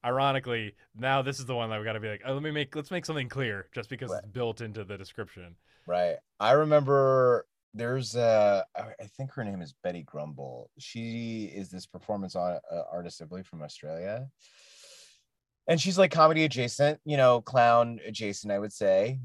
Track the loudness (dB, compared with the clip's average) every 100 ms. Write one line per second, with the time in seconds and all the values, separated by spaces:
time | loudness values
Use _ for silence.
0 | -2 2 2 0 -2 -6 -6 -12 _ -6
1 | 0 0 0 -6 -6 -4 -2 -4 -4 -6
2 | -6 -8 -6 -6 -4 -4 -4 -6 -6 -8
3 | -6 -6 -6 -4 -4 -4 -8 -10 -10 -10
4 | -8 -8 -8 -6 -4 -4 -8 -10 -10 -12
5 | -12 -12 -12 -14 -20 -20 _ _ -4 0
6 | 0 -2 _ -2 4 6 6 4 6 4
7 | 6 6 6 4 0 _ _ -8 -4 -4
8 | -4 0 4 6 6 4 0 -8 -12 -12
9 | -16 -10 -10 -6 -6 -6 -10 -8 -8 -8
10 | -10 -12 -12 -12 -14 -14 -18 -20 -14 -10
11 | -8 -8 -6 -8 -8 -10 -12 -12 -16 -14
12 | -6 -6 -4 -4 -4 -4 -8 -10 -8 -8
13 | -10 -14 -14 -14 -14 -14 -14 -14 -12 -10
14 | -8 -8 -10 _ _ _ _ -20 -20 -20
15 | -20 _ _ _ _ _ 0 0 2 4
16 | 4 6 6 6 0 0 -4 0 0 0
17 | -2 4 6 6 2 4 6 6 4 -2
18 | -10 -6 -6 -6 -4 -4 -4 -2 2 4
19 | 2 -2